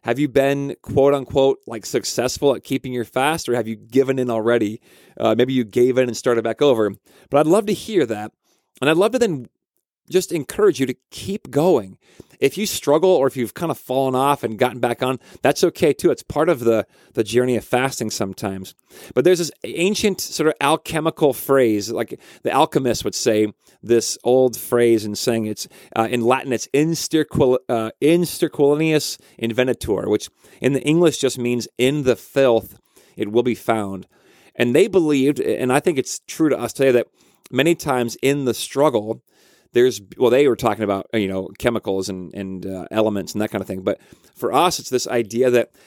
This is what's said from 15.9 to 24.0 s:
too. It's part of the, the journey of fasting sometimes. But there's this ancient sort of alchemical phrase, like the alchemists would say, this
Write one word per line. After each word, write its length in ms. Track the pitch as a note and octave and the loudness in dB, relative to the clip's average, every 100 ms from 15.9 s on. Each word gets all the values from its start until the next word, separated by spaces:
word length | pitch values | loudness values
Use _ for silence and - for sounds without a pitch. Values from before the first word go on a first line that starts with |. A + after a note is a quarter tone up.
too. 180 | - E3+ | 2 0
It's 120 | B2 | -2
part 260 | - D3 D#3+ | -4 -2 0
of 100 | C#3 | 2
the, 260 | A#2 A2 G2+ _ _ | 2 2 0 _ _
the 100 | - | -6
journey 320 | G#2 A#2 B2+ A#2 | 0 0 2 0
of 80 | |
fasting 460 | - B2 C3 - A2 | -2 -4 -4 -6 -6
sometimes. 640 | - G2 F#2 G#2 F#2+ F#2+ - _ - - - | -4 -6 -6 -8 -8 -12 -20 _ -20 -4 0
But 80 | |
there's 160 | D3+ F3 | 4 2
this 120 | D#3+ - | 0 -8
ancient 560 | - C#3 F#3 G#3+ G#3+ F#3 | -10 -2 -2 0 0 -2
sort 300 | - - D#3 | -6 -2 0
of 60 | - | 2
alchemical 720 | C#3+ D#3+ - D#3+ D#3+ - D3+ | 0 0 -2 -4 -4 0 0
phrase, 580 | B2+ - C#3 A#2+ G#2 G2+ | 0 2 4 4 2 -2
like 300 | G#2+ A#2 - - - | -6 -6 -10 -18 -10
the 100 | - | -2
alchemists 540 | C3+ D#3 C#3+ C3 A2 G#2 | 2 2 0 0 -2 -4
would 100 | - | -4
say, 380 | A#2+ G#2+ G#2+ - _ _ | 0 2 0 -4 _ _
this 360 | - A#2 | 0 2